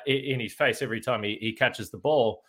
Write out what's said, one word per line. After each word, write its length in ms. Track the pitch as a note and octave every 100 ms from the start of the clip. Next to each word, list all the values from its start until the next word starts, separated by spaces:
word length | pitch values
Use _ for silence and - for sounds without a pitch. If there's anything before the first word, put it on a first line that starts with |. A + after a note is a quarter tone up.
| C#3
i-, 60 |
in 280 | C3+ C3+ C3
his 140 | G#2
face 280 | - C#3 A2+
every 180 | B2 A2+
time 240 | C3 A2+
he, 140 | G#2 G#2+
he 140 | A2+
catches 360 | A2 B2+ - G2+
the 80 | G2
ball. 460 | D3 D3+ A2+ -